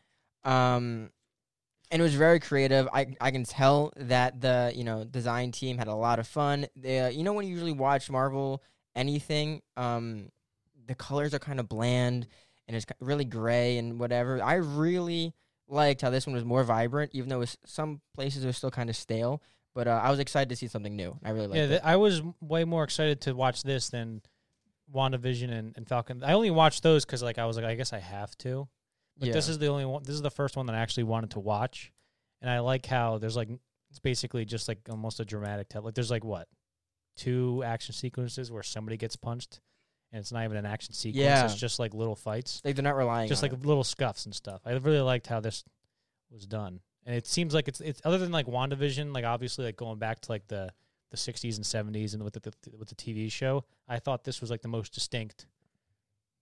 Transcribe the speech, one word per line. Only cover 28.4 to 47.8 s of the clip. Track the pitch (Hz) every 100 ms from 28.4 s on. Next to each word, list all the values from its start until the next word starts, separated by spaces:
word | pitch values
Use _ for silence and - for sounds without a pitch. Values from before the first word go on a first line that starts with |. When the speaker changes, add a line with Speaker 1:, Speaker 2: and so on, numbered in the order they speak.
| 127 131 139 _ _ _ _ -
Speaker 2:
But | 131
this | 156 147
Speaker 1:
Yeah. |
Speaker 2:
is | 156
the | 147
only | 143
one, | 135 143
this | 135
is | 147
the | 147
first | - 139 135
one | 127
that |
I | 113
actually | 113 -
wanted | 113 113 110
to | 110
watch. | 101 104 123 - - _ _ _ _ _
And | 123
I | 123
like | 120 131 -
how | 127 117 110
there's, | 110 113
like, | 110 - _ _ _
it's | -
basically | 135 120 123 120 107
just, | 113 -
like, | 107 -
almost | 110 110 -
a | 107
dramatic | 107 104 104 98
tell. | 107
Like, | 113
there's, | 117 117
like, | 117
what? | 110 92 82 _ _ _ _ _ _ -
Two | 127 123 123 123
action | 120 113 -
sequences | - 127 127 120 127 120
where | 113
somebody | - 110 110 110
gets | 113 -
punched, | 117 120 - - _ _ _ _ _
and | 113
it's | 104
not | 120
even | 113 107
an | 104
action | 107 -
sequence. | - 110 135
Speaker 1:
Yeah. | 139 139
Speaker 2:
It's | 117
just, | 104 120 -
like, | 113
little | 110 113 104
fights. | 110 110 127 -
Speaker 1:
Like, | 139 139
they're |
not | 143 139
relying | 123 117 110
Speaker 2:
Just, | 110
Speaker 1:
on | 139
Speaker 2:
like, | 127
Speaker 1:
it. | 143
Speaker 2:
little | 147
scuffs | 123 - 131 -
and | 113
stuff. | - - 95
I | 117
really | 127 139 151
liked | 127 127 -
how | 113
this | 107 - - _ _ _ _ _ _
was | 113 98
done. | 110 101 90 _ _
And | 123
it | 120 -
seems | - 170
like | 156 143
it's, | -